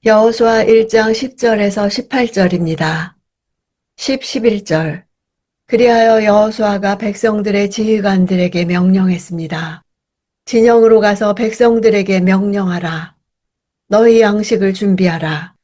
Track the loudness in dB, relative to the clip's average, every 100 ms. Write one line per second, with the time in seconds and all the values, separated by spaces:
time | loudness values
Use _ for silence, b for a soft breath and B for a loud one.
0 | 2 4 2 2 0 2 2 2 2 0
1 | 0 -2 -6 -4 -2 0 -2 -2 -4 -4
2 | -4 -2 -2 0 0 0 -4 -4 -4 -4
3 | -10 _ _ _ _ _ _ _ _ _
4 | -6 -6 -6 -2 -2 -2 -4 -4 -4 -8
5 | _ _ _ _ _ _ _ 0 2 4
6 | 4 2 2 2 2 -2 -4 -2 -4 -4
7 | -6 -4 -2 -2 -2 -2 -2 -4 -2 0
8 | 0 0 0 0 -2 -2 -2 0 2 2
9 | 0 -2 -6 -10 -8 -8 -10 -14 _ _
10 | _ _ _ _ -4 2 4 6 6 4
11 | 2 0 -2 -2 -4 0 2 2 2 0
12 | 0 0 2 0 0 -2 -4 -4 -6 -8
13 | -12 _ _ _ _ _ _ _ _ 2
14 | 4 4 4 0 -2 -2 -2 -2 -2 0
15 | 0 -2 -6 -6 -10 _